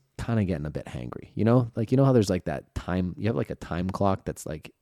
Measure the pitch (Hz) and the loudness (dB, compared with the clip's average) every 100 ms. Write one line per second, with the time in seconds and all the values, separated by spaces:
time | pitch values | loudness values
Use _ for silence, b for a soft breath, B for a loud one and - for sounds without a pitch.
0 | _ - - 113 95 82 76 71 - 64 | _ -10 -2 0 0 -2 -4 -8 -8 -8
1 | 60 - - - 110 127 120 - 110 131 | -10 -12 -10 0 4 4 2 -2 0 4
2 | 135 123 98 92 85 69 - - - 90 | 6 6 4 2 -2 -8 -8 -10 -4 -2
3 | 90 - 101 117 - 73 - 82 92 - | -2 -2 -2 -2 -4 -6 -6 -4 -4 0
4 | 98 95 - 76 - 78 - _ | 0 0 -4 -10 -10 -10 -12 _